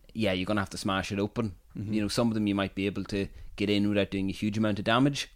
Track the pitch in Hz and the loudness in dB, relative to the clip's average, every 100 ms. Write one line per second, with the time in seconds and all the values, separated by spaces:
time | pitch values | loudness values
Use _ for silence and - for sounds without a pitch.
0 | - - 104 92 92 104 98 - 107 95 | -12 -2 0 0 0 0 -2 -4 -2 0
1 | 90 101 101 - 110 90 - - 104 107 | 0 -2 -2 -2 -4 -6 -14 -8 -4 0
2 | 104 - 120 110 104 101 95 - 98 98 | 0 2 2 2 2 2 0 0 -2 -2
3 | 95 98 98 - - - 101 104 104 101 | -4 -2 -4 -6 -12 -2 2 2 4 2
4 | 98 98 95 95 107 104 110 104 107 117 | 2 0 -2 -2 -2 0 0 0 2 4
5 | 139 139 - | 4 2 -6